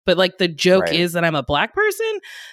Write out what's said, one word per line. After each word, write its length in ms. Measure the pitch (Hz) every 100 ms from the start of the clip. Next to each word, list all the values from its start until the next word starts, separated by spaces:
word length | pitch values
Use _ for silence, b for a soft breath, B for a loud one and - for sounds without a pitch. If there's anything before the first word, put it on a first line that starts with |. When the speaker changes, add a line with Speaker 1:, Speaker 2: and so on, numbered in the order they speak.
| -
Speaker 1:
but, 120 | 175
like, 220 | 185 -
the 80 | 180
joke 380 | 147 180 185 175
Speaker 2:
Right. 100 | 165
Speaker 1:
is 180 | 175
that 100 | 170
I'm 120 | 170 151
a 80 |
Black 320 | - 147 320 -
person. 440 | 427 392 453 427 - B B